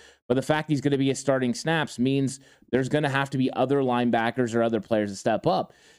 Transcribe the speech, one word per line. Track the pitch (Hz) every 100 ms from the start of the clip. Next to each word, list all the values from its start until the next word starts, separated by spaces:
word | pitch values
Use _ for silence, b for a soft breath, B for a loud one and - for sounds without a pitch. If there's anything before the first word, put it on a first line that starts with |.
| B B -
but |
the | 131
fact | 131 156 160
he's | 143
gonna | 143 139
be | 135
a |
starting | 131 - 131 123
snaps | 117 160 160 139 -
means | 127 139 131 131 B B -
there's | 123 127
gonna | 151 147
have | 135 135
to | 139
be | 131
other | - 127 139
linebackers | 131 123 123 117 113 127 120
or | 117
other | 117 113
players | - 110 104
to | 98
step | 120 104 156
up. | 185 - b b